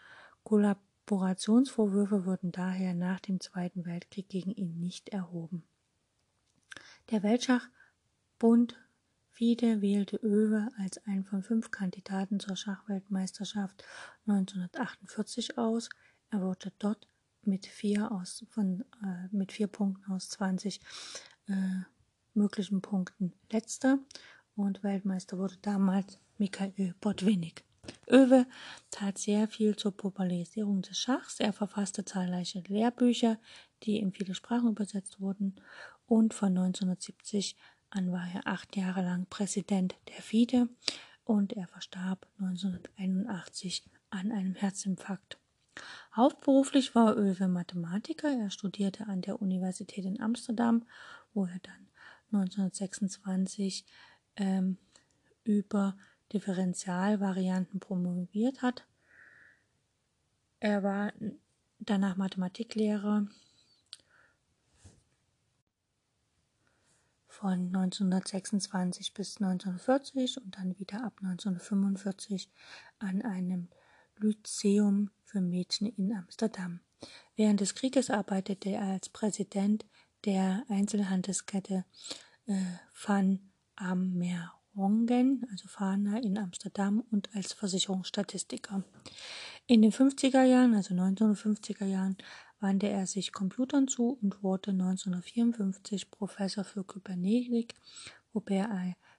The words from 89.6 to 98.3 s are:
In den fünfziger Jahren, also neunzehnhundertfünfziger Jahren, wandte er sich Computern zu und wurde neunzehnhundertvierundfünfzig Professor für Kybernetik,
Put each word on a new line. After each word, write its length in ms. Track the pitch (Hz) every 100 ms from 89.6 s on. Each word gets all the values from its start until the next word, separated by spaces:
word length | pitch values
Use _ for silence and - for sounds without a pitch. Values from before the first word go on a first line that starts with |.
| -
In 160 | 233
den 100 | 214
fünfziger 520 | - 269 269 269 262
Jahren, 300 | 262 254 247
also 200 | 214 180
neunzehnhundertfünfziger 920 | 180 190 190 220 202 214 208 - 202 196
Jahren, 300 | 190 190 190 - - - _
wandte 280 | 196 196 202
er 180 | 202 185
sich 260 | 190 175
Computern 560 | - 190 - 254 285 269
zu 300 | - 240 277
und 200 | 202 -
wurde 300 | 196 190 208
neunzehnhundertvierundfünfzig 1400 | 190 185 185 196 180 - 233 233 233 190 190 - 190 -
Professor 540 | - 190 - 196 208
für 200 | 185 208
Kybernetik, 880 | 185 190 - 180 180 233 247 233 233 - - - - - _